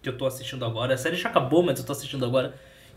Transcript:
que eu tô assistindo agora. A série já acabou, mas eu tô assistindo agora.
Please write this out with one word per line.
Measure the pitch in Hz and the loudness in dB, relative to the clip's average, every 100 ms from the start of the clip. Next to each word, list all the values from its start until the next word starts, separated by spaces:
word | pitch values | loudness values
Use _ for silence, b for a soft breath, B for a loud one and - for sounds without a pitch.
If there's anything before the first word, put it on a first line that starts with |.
que | 131 | -10
eu | - | -4
tô | 131 | -4
assistindo | - - 127 | -4 -10 -6
agora. | 117 113 123 | -4 -2 0
A | 262 | 0
série | 320 - | 0 0
já | - | 2
acabou, | - 127 160 | 2 6 4
mas | 175 127 | 4 0
eu | - | -4
tô | |
assistindo | - - 135 120 | -8 -6 -4 0
agora. | 127 131 B B B B | 0 0 B B B B